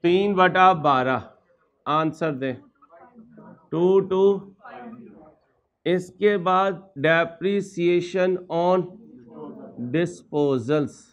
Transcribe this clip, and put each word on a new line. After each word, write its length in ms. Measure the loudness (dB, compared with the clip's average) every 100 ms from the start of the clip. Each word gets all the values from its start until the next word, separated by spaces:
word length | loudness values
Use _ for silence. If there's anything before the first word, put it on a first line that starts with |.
तीन 300 | 2 2 2 2
बटा 380 | 2 6 4 4
बारह। 540 | 2 2 0 -2 -6 _ _ _ _ _ -4
आंसर 460 | -2 -2 -2 -6
दें, 220 | -4 -6 -8 -14 _ _ -20 -20 -20 -20 -20 -20 -20 _
टू 280 | 0 4 4
टू। 200 | 2 2 2 2 -6 -20 -20 -18 -18 -18 -20 -20 -20 _ _ _ _ _ -4
इसके 500 | -2 -4 0 0 2
बाद 380 | 0 2 2 -4 -12 -2
depreciation 1400 | 2 2 0 -2 -2 -2 -4 -2 2 2 0 -2 0 -2 -4
on 300 | -2 2 2 0 -10 -20 -20 -20 -18 -18 -16 -18 -12 -4
disposals 1040 | -2 -4 -6 _ -2 0 0 -2 -2 -2 -8 -20